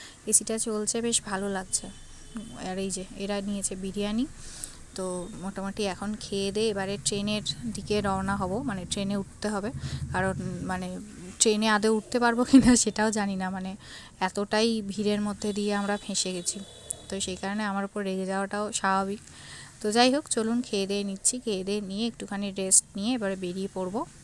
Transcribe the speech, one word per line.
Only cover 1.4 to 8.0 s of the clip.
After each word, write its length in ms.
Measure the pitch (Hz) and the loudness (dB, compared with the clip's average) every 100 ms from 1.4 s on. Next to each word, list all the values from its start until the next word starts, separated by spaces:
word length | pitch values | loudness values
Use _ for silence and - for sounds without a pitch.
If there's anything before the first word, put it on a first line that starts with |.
| 202 190 | -2 -2
লাগছে। 300 | 185 - 190 - - - - 226 220 240 185 | -2 -4 -4 -14 -16 -16 -12 -12 -10 -8 -6
আর 80 | 185 | -2
এই 120 | 196 | -2
যে 140 | 185 185 202 | -4 -6 -6
এরা 180 | 196 202 202 | -4 -2 -2
নিয়েছে 260 | 202 190 190 | -2 -2 -4
বিরিয়ানি। 480 | 190 202 202 220 294 - - - - - - - | -4 -2 0 0 -2 -4 -14 -10 -10 -10 -12 -6
তো 80 | 185 180 175 156 | -4 -4 -6 -8
মোটামুটি 400 | 185 196 196 196 202 | -6 -4 -4 -2 -2
এখন 160 | 180 202 214 | -2 -4 -4
খেয়ে 280 | - 196 196 | -4 -2 0
দিয়ে 160 | 208 226 | 2 2
এবারে 220 | 196 190 202 - | 0 -2 -2 -2
ট্রেনের 380 | 202 208 214 208 - 240 | -2 0 0 -2 -4 -6
দিকে 220 | 208 - 208 | -4 0 0